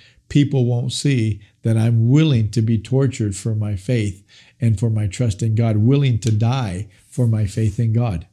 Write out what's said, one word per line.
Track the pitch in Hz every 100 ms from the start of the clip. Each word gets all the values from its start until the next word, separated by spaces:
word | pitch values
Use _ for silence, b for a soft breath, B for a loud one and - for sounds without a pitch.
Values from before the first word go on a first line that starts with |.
| B B _
people | 147 147 139 120
won't | 120 127
see | - 147 131 110 98 b b
that | 113 110
I'm | 113 113 113
willing | 143 160 123 107
to | 110
be | 110 113
tortured | - 131 139 - 107
for | 98 113
my | 107 104
faith | 101 - 123 104 92 b b b b
and | 117 107
for | 117
my | 110 104
trust | - 123 -
in | 113
God, | 107 113 107
willing | 110 139 139 117
to | 120
die | 107 117 131 113 90 101 b b
for | - 120
my | 110 101
faith | - 110 -
in | 117
God." | 110 120 85 -